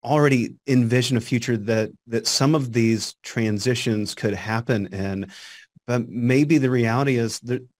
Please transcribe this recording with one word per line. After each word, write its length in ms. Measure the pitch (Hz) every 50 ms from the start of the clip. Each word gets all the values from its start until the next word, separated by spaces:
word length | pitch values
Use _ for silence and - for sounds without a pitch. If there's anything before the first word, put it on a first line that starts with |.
| -
already 500 | 117 143 151 147 143 135 123 113 - - _ _ -
envision 480 | 135 127 120 113 120 127 120 123 135
a 40 | 113
future 360 | 107 - 131 120 117 - 120
that, 340 | 110 101 107 113 110 110 107 - _ _
that 220 | - 113 117 - -
some 260 | - - 139 139 156
of 180 | 156 135 120
these 440 | 113 117 113 113 113 107 - - - _ _
transitions 880 | - - 120 113 110 107 104 101 127 123 117 - 123 110 107 104 101 -
could 200 | - - 110 98
happen 520 | 90 - 107 110 113 117 - 127 104 101 90 95
in. 380 | 98 95 98 95 98 98 95 - - - - - - - _ _ - _
But 220 | - 120 123 113 -
maybe 500 | 87 123 117 120 131 135 151 147 165 147
the 120 | 131 127
reality 460 | 127 127 117 113 113 127 143 139 131
is 240 | 120 117 110 - -
that 260 | - 117 123 127 127 _ _